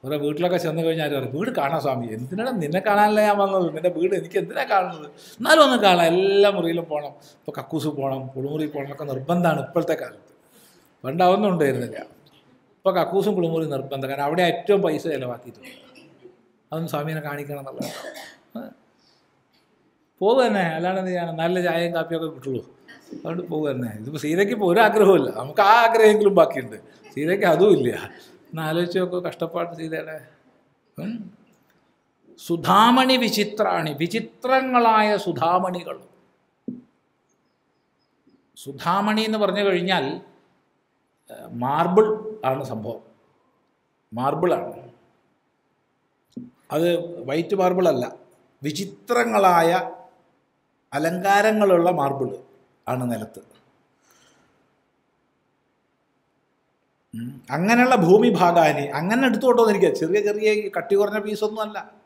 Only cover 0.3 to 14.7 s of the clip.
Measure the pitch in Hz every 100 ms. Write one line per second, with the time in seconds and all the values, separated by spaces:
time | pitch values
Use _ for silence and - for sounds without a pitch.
0.3 | 151 175 175 160 160 165 160 151 143 110
1.3 | 135 220 247 135 160 139 127 117 110 127
2.3 | 185 240 240 151 175 196 208 208 214 214
3.3 | 202 196 190 175 156 175 160 185 190 160
4.3 | 196 175 - 254 202 185 165 147 - -
5.3 | - 247 320 285 247 208 175 170 175 196
6.3 | 196 202 196 165 170 160 151 143 - -
7.3 | _ - 147 131 160 143 135 135 131 127
8.3 | 127 135 156 151 147 135 139 147 131 131
9.3 | 175 175 147 135 175 156 160 - - _
10.3 | _ _ _ _ _ _ _ 127 160 180
11.3 | 196 208 175 143 127 120 - - _ _
12.3 | _ _ _ _ _ 190 185 160 190 196
13.3 | 185 165 165 156 135 131 139 131 139 143
14.3 | 165 175 165 -